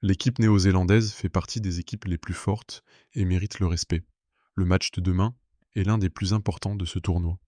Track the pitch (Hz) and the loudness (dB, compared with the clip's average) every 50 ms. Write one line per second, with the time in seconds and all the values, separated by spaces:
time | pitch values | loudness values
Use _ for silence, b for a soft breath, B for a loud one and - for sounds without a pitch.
0 | - 98 98 - - 127 123 - 117 110 107 101 92 98 92 92 92 87 101 113 | 2 2 0 2 2 -2 0 2 4 4 6 6 6 4 4 4 4 4 4 4
1 | 113 104 101 - - 90 - 95 87 - - 120 107 98 87 87 85 - - 107 | 4 2 -4 -6 -8 -2 -2 -2 -4 -2 -6 -6 -4 -4 -4 -4 -6 -8 -10 -10
2 | - 95 87 80 - - 92 - - - 98 104 - _ - - b b b b | -6 -4 -6 -4 -4 -6 -8 -6 -2 -4 -4 -4 -6 _ -20 -20 b b b b
3 | b b b - 101 90 90 90 90 104 - - 98 87 85 87 - _ - 82 | b b b -2 0 2 2 0 0 -2 -4 -2 0 0 0 -2 -2 _ -2 -4
4 | - _ _ _ _ _ _ _ _ _ _ - 92 90 90 95 - - - - | -4 _ _ _ _ _ _ _ _ _ _ -2 2 2 2 2 2 -2 -4 -2
5 | 87 92 90 92 95 113 123 _ _ _ _ _ _ _ _ 110 95 95 107 113 | 0 0 2 2 2 0 -2 _ _ _ _ _ _ _ _ -2 0 2 2 2
6 | 98 92 - - - 92 101 110 101 - 90 - - 98 101 104 95 85 - 92 | 2 -2 -2 -2 -2 0 0 0 0 -2 -6 -4 -4 -6 -4 -4 -6 -6 -6 -4
7 | - - 87 87 85 85 87 - _ | -2 0 0 0 0 -2 -4 -4 _